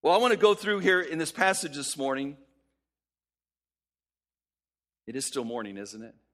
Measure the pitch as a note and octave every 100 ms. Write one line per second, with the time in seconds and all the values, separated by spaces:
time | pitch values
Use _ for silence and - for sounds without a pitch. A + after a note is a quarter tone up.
0 | D3 F#3 B3 G#3 G#3 G3+ G3+ G3+ F#3 F#3
1 | D#3+ D#3+ D#3 - F#3+ F#3+ E3 C#3 C3+ -
2 | C3+ C3+ C#3 C#3+ _ _ _ _ _ _
3 | _ _ _ _ _ _ _ _ _ _
4 | _ _ _ _ _ _ _ _ _ _
5 | - A#2+ C3+ C#3 A#2 A#2+ G#2 G2 G#2 A2
6 | A2 _ _